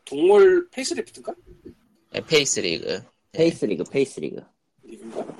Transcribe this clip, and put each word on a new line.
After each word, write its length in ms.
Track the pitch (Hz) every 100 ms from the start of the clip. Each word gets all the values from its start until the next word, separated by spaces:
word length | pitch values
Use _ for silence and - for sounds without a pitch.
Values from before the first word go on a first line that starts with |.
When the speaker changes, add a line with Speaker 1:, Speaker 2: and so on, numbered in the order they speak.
Speaker 1:
동물 640 | - 139 175 202 190 185 175
페이스리프트인가? 640 | - 262 349 - - - 349 - - - - _ _ _
Speaker 2:
네, 80 | 101 104
페이스리그. 600 | 156 139 - 95 82 -
네. 160 | 82 - _ _
Speaker 3:
페이스리그, 520 | - 165 165 120 92
페이스리그. 560 | - 139 135 - 73 - - _ _ _
Speaker 1:
리그인가? 420 | - 117 113 - - -